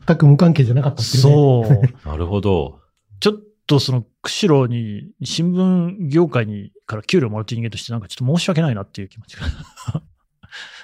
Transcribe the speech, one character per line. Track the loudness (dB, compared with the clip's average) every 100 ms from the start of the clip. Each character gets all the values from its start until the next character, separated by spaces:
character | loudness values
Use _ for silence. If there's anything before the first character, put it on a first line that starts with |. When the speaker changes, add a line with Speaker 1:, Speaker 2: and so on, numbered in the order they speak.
| 0
Speaker 1:
全 | 4
く | 6
無 | 6
関 | 6
係 | 4 2
じ |
ゃ |
な | 2
か | 0
っ |
た | -2
っ | -2
て | 2
い |
う |
ね。 | 4
Speaker 2:
そ | 6 6 4
う。 | 4 2 2 -2
Speaker 3:
<laughs> | -10
な | -6
る | -4
ほ | -2
ど。 | 0 0 -2 -10 _ _ _ -2
Speaker 2:
ち | -2
ょ |
っ | -2 -12 _ 0
と | 0
そ | 0
の、 | -4 -6 _
釧 | -12 -2 2 2 2
路 |
に、 | -4 -8 -10 -14 -14
新 | -10 -4 -2
聞 | 0 0 0 -2 -6 -2
業 | 0 0
界 | -2 -4
に、 | -8 -14 _ -14
か | -14
ら |
給 | -2 -2
料 | 0
も | -4
ら |
っ | -8
て | -8
る |
人 |
間 | -8
と | -10
し | -10
て、 |
な | -10
ん |
か | -10
ち | -6
ょ | -2
っ |
と | -2
申 |
し | -2
訳 | -2
な | -2
い | -4
な |
っ | -8
て | -14
い | -16
う |
気 | -16
持 | -20
ち | -12
が、 | -10
<laughs> | -10 -12 -16 -10 -10 -10 _ _ _ _ -20 -20 -20